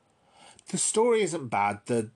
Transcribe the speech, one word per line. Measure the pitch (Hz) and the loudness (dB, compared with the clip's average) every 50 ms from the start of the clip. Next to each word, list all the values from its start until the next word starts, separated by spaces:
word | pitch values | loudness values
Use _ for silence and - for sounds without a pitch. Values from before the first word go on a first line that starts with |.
| _ _ _ _ _ _ _ - - - - - - | _ _ _ _ _ _ _ -20 -20 -20 -20 -20 -12
the | - - | -8 -4
story | 170 - - - 214 233 247 226 220 | -2 -2 0 2 2 4 4 4 2
isn't | 202 160 165 151 131 | 2 0 -2 -6 -6
bad. | 110 117 101 101 104 101 104 - | -4 -2 0 0 0 -2 -4 -4
The, | - 120 117 110 113 - | -2 -2 -2 -2 -4 -6